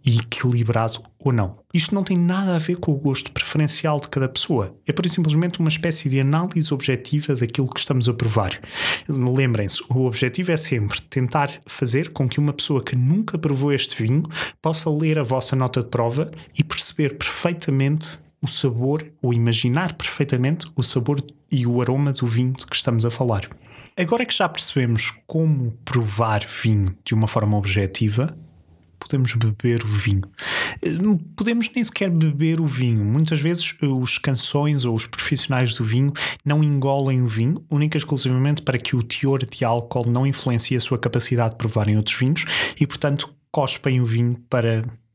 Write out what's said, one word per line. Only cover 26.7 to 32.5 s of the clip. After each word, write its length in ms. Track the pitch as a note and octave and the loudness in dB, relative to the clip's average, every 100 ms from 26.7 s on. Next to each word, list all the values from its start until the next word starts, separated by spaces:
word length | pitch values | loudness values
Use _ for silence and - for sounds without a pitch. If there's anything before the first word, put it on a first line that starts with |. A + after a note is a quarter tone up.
| G#2 F#2+ F#2 | 2 2 -2
de 120 | - | -2
uma 120 | A2 A2 | 0 2
forma 300 | A#2 G#2 G#2 | 2 2 2
objetiva, 800 | G2 F#2+ G2 - G#2+ G#2 D3+ - - - - - _ _ | 0 0 0 0 0 2 -2 -4 -20 -20 -20 -20 _ _
podemos 340 | - C#3 B2 | -4 0 2
beber 500 | A2+ A2 G#2 B2 A#2 | 2 0 2 0 0
o 60 | G#2+ | 0
vinho. 420 | G#2 G2+ G2 - - - - - - | 0 2 0 -2 -10 -6 -4 -4 -4
Eh, 80 | - | -4
não 260 | D#3+ G#3 F#3 | 0 2 2
podemos 540 | D#3+ - G#3+ A#3 A3 | -2 -4 0 0 0
nem 80 | B3 | -2
sequer 280 | A3 - G3 | -2 0 0
beber 500 | E3 D#3+ C#3+ D#3+ | 4 2 2 0